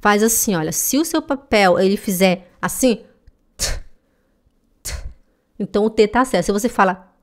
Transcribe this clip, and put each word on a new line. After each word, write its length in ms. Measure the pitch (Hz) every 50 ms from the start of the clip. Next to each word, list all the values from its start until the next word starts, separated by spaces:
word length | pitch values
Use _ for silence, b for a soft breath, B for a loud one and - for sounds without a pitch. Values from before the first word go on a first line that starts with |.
Faz 220 | - 214 208 208
assim, 320 | 214 226 220 - - - 196
olha, 180 | 170 156 160
se 260 | 160 - - - - 262
o 60 | 330
seu 180 | 320 - 320
papel, 560 | 302 - 285 269 - _ - 214 202 185 175 -
ele 180 | 190 190 196
fizer 540 | 202 - - 196 175 190 185 180 180 - - _ _
assim, 440 | - 175 - - - 254 220 - - - _ _ _ - _ _ _ _ _
t, 240 | _ - - - - - - - _ _ _ _ _ _ _ _ _ _ _ _ _ _ _ _ _
t, 100 | _ - - - - - - _ _ _ _ _ _ _ _ _
então 260 | 208 - - 214 208
o 60 | 226
T 160 | 226 226 214
tá 180 | 208 - 240 254
certo. 220 | 262 - 185 170
Se 60 | -
você 160 | 202 208 202 240
fala 440 | - - 202 185 180 185 - _ _ _